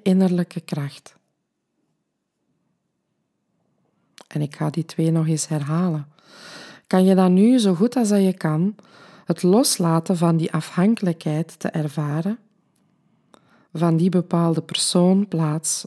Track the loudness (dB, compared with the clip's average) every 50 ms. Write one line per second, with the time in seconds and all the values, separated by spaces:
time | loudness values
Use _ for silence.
0 | 0 2 2 4 2 2 2 -2 -4 -4 -8 -14 -12 -8 -8 -8 -8 -8 -12 -16
1 | _ -20 _ _ _ _ _ _ _ _ _ _ _ _ _ _ _ _ _ _
2 | _ _ _ _ _ _ _ _ _ _ _ _ _ _ _ _ _ _ _ _
3 | _ _ _ _ _ _ _ _ _ _ _ _ _ _ _ _ _ _ _ _
4 | _ _ _ -20 -20 _ -8 -6 -6 -6 -6 -8 -8 -6 -6 -6 -8 -8 -6 -4
5 | -2 0 0 0 0 -2 -2 -4 -4 -6 -6 -6 -4 -4 -4 -2 -2 -2 -4 -6
6 | -8 -12 _ _ _ _ -20 -20 -20 -20 -20 -20 -20 -20 -20 -18 _ 0 2 4
7 | 4 4 4 4 4 4 4 4 6 4 4 4 2 2 2 2 0 0 0 0
8 | 0 2 2 2 2 0 0 -2 -4 -2 0 0 -2 -2 -4 -8 _ _ _ -20
9 | -20 -20 -20 -16 -6 -6 -4 0 2 2 4 4 2 0 0 -2 0 0 0 0
10 | 0 -2 -2 0 2 2 2 0 0 -2 -4 -6 -6 -4 -2 0 2 2 0 0
11 | -2 -4 -4 -4 -4 -4 -4 -4 -6 -8 -10 -10 -10 -6 -6 -4 -6 -6 -6 -6
12 | -6 -4 -4 -4 -4 -6 -8 -8 _ _ _ _ _ _ _ _ _ _ _ _
13 | _ _ _ _ _ _ _ _ _ _ _ _ _ _ -6 -2 0 0 2 2
14 | 0 2 0 0 -2 0 -2 0 0 0 -2 -2 -6 -8 -6 -6 -4 0 2 2
15 | 4 4 4 2 0 -2 -2 -2 -2 -2 -4 -4 -6 -6 -8 -8 -10